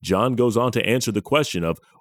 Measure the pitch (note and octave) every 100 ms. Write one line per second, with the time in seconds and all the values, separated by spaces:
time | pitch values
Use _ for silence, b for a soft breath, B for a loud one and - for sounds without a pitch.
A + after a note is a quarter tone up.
0 | D2+ F#2+ B2 A#2+ B2 A2+ B2 A2+ - B2+
1 | A#2+ G#2 - D3 C#3+ F2+ E2 D#2+ b b